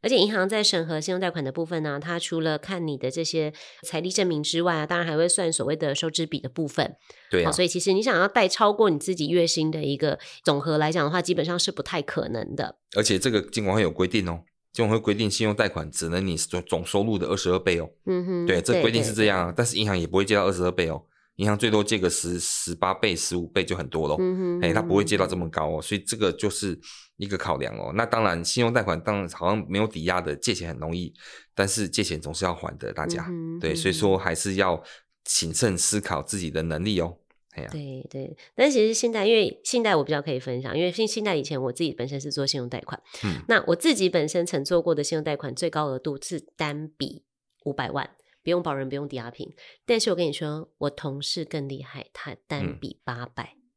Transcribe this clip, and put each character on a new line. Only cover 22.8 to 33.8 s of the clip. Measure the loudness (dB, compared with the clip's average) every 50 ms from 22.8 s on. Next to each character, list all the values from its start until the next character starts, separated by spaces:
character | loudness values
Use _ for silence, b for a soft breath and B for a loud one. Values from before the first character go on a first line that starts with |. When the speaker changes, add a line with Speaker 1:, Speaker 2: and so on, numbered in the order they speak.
| 0 0 2
Speaker 2:
倍、 | 2 0 0 0
十 | 0 -2 -2 -2
五 | -2 -4 0
倍 | 0 0 0
就 | 0 -2
很 | -4 -4 -4
多 | -2 0 2 2
咯。 | 2 2
Speaker 1:
嗯 | 0 -2 0 -2 -2 -2 -2 0
哼， | 0
Speaker 2:
嘿， | 2 2
它 | 2
不 | 2 4 4
会 | 4 4
借 | 4 2
到 | 2 2 0
这 | 0 -4
么 | -4 -2
高 | -2 -2 -2 0
哦， | -2
Speaker 1:
嗯 | -4
哼。 | -4
Speaker 2:
所 | -2 -4
以 | -4
这 | -2 -4 -4 0
个 | 0 0 0
就 | 0 -2 -2
是 | -2 -2 -4 -4 -4 -6 B B B B B B B _
一 | -8 -6
个 | -6 -6
考 | -2 -2 -2 -2
量 | -2 -6 -6 -8
哦。 | -8 -4 -2
那 | -2 0
当 | 0 2 2 2
然， | 2 2 0 -2
信 | -2 0 2 2
用 | 2 4
贷 | 2 2
款 | 2 0 0
当 | 0 0 0 0
然 | -2 -4
好 | -6 0 2 2
像 | 2 2 0 -2
没 | 0 0
有 | 0 0
抵 | -2 -2 0
押 | 0 0 0
的， | 0 -2 -4
借 | -2 -2 -2 -2
钱 | -2 -4 -8
很 | -8 -6
容 | -6 -4 -4
易， | -4 -6 -6 -10 B B B B B B B _
但 | -2 0 0
是 | 2 -2 -2 -2
借 | 0 -2 -2
钱 | 0 -2 -6
总 | -6 -8 -6
是 | -2 -2
要 | -2 -2
还 | -2 -6 -10 -10 -8
的， | -10 -8
大 | -6 -4 -4
家。 | -4 -4 -6 -6 -6
Speaker 1:
嗯 | -6 -6 -6 -8 -8 -4
哼， |
Speaker 2:
对， | -2 -2
Speaker 1:
嗯 | -2
哼。 |
Speaker 2:
所 | 0